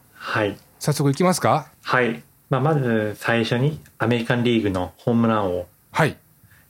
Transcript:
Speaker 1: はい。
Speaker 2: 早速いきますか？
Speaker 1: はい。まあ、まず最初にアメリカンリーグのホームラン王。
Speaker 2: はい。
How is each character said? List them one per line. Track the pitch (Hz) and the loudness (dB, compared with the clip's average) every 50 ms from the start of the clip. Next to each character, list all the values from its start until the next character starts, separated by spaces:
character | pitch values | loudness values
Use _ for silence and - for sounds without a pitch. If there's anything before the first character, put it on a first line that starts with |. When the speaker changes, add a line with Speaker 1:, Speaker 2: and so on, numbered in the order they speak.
| _ _ _ | _ _ _
Speaker 1:
は | - - - - 117 107 | -16 -10 -6 -4 -2 -2
い。 | 101 107 - - _ _ - | -2 -4 -8 -18 _ _ -6
Speaker 2:
早 | - 156 139 | -2 -2 0
速 | - 143 143 | 2 2 0
い | 135 | 2
き | - | 2
ま | 180 185 180 | 2 0 0
す | - | 2
か？ | - 110 127 151 139 - - _ | 2 2 2 2 -2 -8 -20 _
Speaker 1:
は | - - 135 127 | -4 0 0 2
い。 | 120 113 113 - - _ _ _ _ - | 2 0 -2 -6 -12 _ _ _ _ -4
ま | 139 123 | -2 0
あ、 | |
ま | 131 156 160 | 2 2 2
ず | 143 127 120 113 110 107 104 101 - | 2 0 0 0 0 0 -2 -6 -6
最 | - 120 117 117 110 | -2 0 0 0 0
初 | - 123 120 | 0 0 0
に | 135 151 156 - - - _ - | 0 0 -2 -4 -14 -20 _ -4
ア | 113 | -2
メ | 113 120 | 0 0
リ | 117 117 | 0 0
カ | - 123 | -2 0
ン | 120 | 0
リ | 117 120 117 113 | 2 2 2 2
ー | |
グ | 101 101 | 0 0
の | 92 92 90 87 - | -2 -2 -4 -6 -8
ホ | _ - 123 | _ -4 0
ー | 117 | 2
ム | 117 117 113 | 2 2 2
ラ | 110 107 | 2 0
ン | 101 92 90 | 0 -2 -4
王。 | 90 87 - _ _ _ _ | -4 -6 -10 _ _ _ _
Speaker 2:
は | - - 160 | -2 0 0
い。 | 113 - - _ _ _ _ _ - - - _ _ | 0 0 -6 _ _ _ _ _ -20 -20 -20 _ _